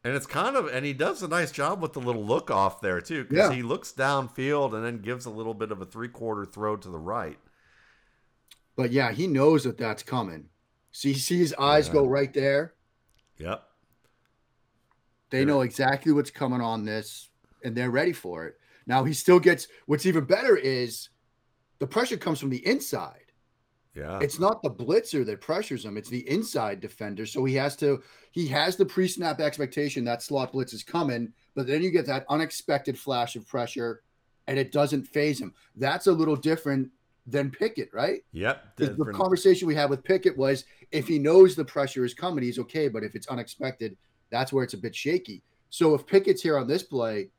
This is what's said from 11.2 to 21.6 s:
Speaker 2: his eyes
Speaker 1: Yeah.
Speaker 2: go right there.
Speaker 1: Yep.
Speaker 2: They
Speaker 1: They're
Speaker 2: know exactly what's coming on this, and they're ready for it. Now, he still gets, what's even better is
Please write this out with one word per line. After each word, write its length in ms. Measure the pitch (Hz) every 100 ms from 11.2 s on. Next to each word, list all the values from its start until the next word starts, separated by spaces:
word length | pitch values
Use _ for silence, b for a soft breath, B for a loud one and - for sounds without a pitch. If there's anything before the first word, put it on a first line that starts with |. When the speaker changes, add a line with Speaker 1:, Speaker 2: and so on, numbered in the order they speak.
| 131 175
Speaker 2:
his 160 | 165 -
eyes 300 | 139 151 147
Speaker 1:
Yeah. 60 |
Speaker 2:
go 120 | 156 131
right 260 | 139 135
there. 420 | 143 135 139 165 _ _ _ _ _ _ _
Speaker 1:
Yep. 300 | 82 110 _ _ _ _ _ _ _ _ _ _ _ _ _ _ _ _ _
Speaker 2:
They 80 | 131
Speaker 1:
They're 80 | 139
Speaker 2:
know 160 | 143
exactly 500 | 123 - 131 139 160
what's 180 | 147 143
coming 300 | - 135 123
on 240 | 117 110
this, 460 | 107 107 104 - - _ _ _
and 120 | 127 113
they're 140 | 127
ready 220 | 123 175
for 340 | 165 92 85 82
it. 140 | - b b -
Now, 160 | 127
he 100 | 127
still 280 | 147 - 180
gets, 260 | 185 175 - B -
what's 200 | 147 185
even 180 | 160
better 320 | 131 220 254 220
is 520 | 135 131 120 107 - _ _ _ _ _